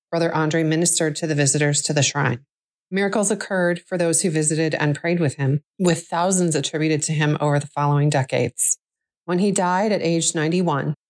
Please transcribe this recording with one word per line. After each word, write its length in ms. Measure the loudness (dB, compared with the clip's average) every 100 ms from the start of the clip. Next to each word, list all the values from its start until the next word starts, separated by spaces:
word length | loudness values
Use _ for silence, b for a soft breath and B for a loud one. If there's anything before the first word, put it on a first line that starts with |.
| _
Brother 220 | -2 0
Andre 300 | 2 0 2
ministered 540 | 2 2 2 2 0 -2
to 100 | -2
the 80 |
visitors 480 | 0 2 2 0 0
to 100 | 0
the 100 | 0
shrine. 420 | 0 0 -2 -4 -10 _ _ _ _
Miracles 420 | -2 0 0 -2
occurred 480 | -2 -4 -2 0 -2
for 180 | -4 -2
those 240 | 0 0
who 80 | 0
visited 440 | 0 0 0 -2
and 200 | 0 -2
prayed 240 | -2 -2 0
with 160 | 0
him, 280 | 0 -2 -2 -4 -2
with 280 | 0 0 -2
thousands 480 | -2 0 2 2
attributed 480 | 0 -2 -2 0 0
to 100 | 0
him 240 | 0 0 0
over 180 | 0 0
the 80 | -2
following 440 | -2 0 2 2
decades. 680 | 2 0 -2 -2 -2 -2 -2 _ _ _ _
When 160 | -4 0
he 100 | 2
died 400 | 2 0 0 0
at 120 | 0
age 320 | 0 0 0
ninety-one, 600 | -2 0 0 0 -2 -4 -6 _